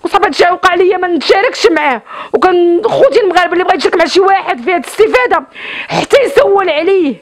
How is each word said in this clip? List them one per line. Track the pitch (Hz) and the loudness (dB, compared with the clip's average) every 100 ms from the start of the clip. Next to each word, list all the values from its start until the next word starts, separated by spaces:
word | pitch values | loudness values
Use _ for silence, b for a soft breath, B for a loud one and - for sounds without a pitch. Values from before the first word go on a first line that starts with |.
وصافي | 330 403 392 | -4 -2 -2
هادشي | 285 | 2
وقع | 349 359 370 | 0 2 0
ليا | 349 370 370 | 2 2 0
ما | 359 | -2
نتشاركش | 339 - 392 494 - 440 | -2 0 2 0 0 0
معاه. | 311 302 233 B B B | 2 0 -4 B B B
وكان | 269 359 359 349 339 | 0 2 2 2 2
خوتي | 440 - 539 480 | 0 0 0 2
المغاربه | 392 349 349 | 2 0 0
اللي | 349 | -2
بغا | 370 | 0
يتشارك | 370 - 381 | 0 0 0
مع | |
شي | 330 359 | 0 2
واحد | 381 392 - 277 | 2 0 -2 -6
في | 240 | -2
هاد | 349 | -4
الاستفاده | - - 415 494 494 339 269 B B B B | -4 0 2 2 0 -2 -4 B B B B
حتى | - - 554 | -4 0 0
يسول | 480 - 539 392 370 | 2 2 2 2 0
عليه | 294 339 392 302 190 | -2 0 0 0 -6